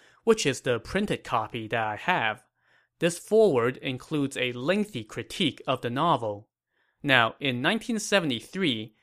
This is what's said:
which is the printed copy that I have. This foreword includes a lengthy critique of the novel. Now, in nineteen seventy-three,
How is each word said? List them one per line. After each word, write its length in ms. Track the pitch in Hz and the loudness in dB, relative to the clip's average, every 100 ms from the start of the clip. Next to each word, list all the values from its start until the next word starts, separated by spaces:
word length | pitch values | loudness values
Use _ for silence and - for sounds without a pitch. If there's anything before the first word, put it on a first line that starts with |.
| _ _ | _ _
which 220 | - 220 151 | 2 2 2
is 160 | 123 | 0
the 180 | 135 117 | 0 -2
printed 440 | - 190 208 151 | -2 -4 -2 -4
copy 440 | - 120 107 117 107 | -2 -4 -2 -8 -4
that 160 | 117 | -2
I 120 | 107 104 | -2 -4
have. 480 | - 180 113 107 _ _ _ _ _ _ | -2 0 0 -2 _ _ _ _ _ _
This 180 | 165 170 | -2 -2
foreword 600 | - 214 214 131 120 127 | 2 4 6 6 2 -2
includes 600 | 135 127 - 151 139 - | -6 -8 -4 -2 -2 -2
a 160 | 123 | -4
lengthy 500 | 123 139 196 196 120 | -2 0 0 0 -6
critique 580 | 104 - 113 - 165 - - | -10 -10 -10 -2 -2 0 -4
of 140 | 127 | -2
the 100 | 120 | -2
novel. 580 | 127 170 147 110 101 - _ _ _ _ _ | 0 0 2 -2 -6 -12 _ _ _ _ _
Now, 340 | 143 131 113 - | 4 4 4 2
in 220 | 143 123 | -4 0
nineteen 380 | 151 220 - 220 | 0 0 -2 -4
seventy-three, 920 | - 202 160 117 - 185 180 110 107 _ | 0 0 2 -4 -6 -2 -2 -2 -6 _